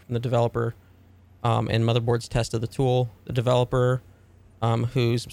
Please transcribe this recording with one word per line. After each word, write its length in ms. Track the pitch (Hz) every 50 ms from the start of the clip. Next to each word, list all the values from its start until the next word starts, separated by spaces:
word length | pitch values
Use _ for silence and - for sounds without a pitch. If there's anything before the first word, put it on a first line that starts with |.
| -
from 80 | - 120
the 60 | 117
developer, 560 | 120 117 123 120 117 117 - 117 117 117 - - - - - - - - - - - - - - -
um, 260 | 117 113 113 117 -
and 140 | - 113 113
Motherboards 420 | 113 117 120 113 120 120 117 -
tested 340 | - - 120 113 - - 113
the 60 | 117
tool. 420 | - - - 135 127 123 127 127 117 - - -
The 80 | - 120
developer, 680 | 127 113 123 127 123 123 - - 127 123 123 127 123 - - - - - - - - - - - -
um, 220 | 113 117 117 117 117
whose 380 | 120 - 131 120 117 120 123 - -